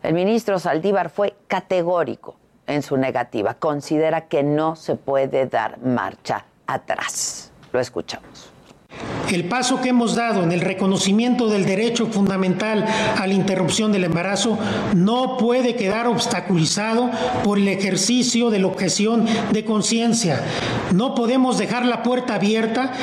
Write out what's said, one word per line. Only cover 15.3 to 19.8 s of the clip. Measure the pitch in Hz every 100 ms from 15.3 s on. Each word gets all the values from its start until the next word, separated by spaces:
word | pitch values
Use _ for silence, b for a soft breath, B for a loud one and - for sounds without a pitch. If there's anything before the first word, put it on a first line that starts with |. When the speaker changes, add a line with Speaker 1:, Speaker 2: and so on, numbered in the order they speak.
| -
Speaker 2:
puede | 226 247 247 233
quedar | 196 214 240
obstaculizado | 220 - 180 175 175 160 - 220 226 247 240 B -
por | 202 202
el | 202
ejercicio | 190 196 185 - 247 226 233 233
de | 208
la | 190
objeción | 190 190 - 208 233 214 214 B
de | 208
conciencia. | 220 214